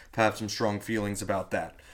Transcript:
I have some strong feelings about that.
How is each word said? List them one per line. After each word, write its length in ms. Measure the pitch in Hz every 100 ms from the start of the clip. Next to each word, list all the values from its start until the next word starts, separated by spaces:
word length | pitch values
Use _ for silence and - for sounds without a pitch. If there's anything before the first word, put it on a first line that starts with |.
| - -
I 60 |
have 140 | 107 104
some 120 | 107
strong 300 | - 110 104
feelings 420 | 107 110 101 95
about 300 | 101 98 92
that. 240 | 95 82 - -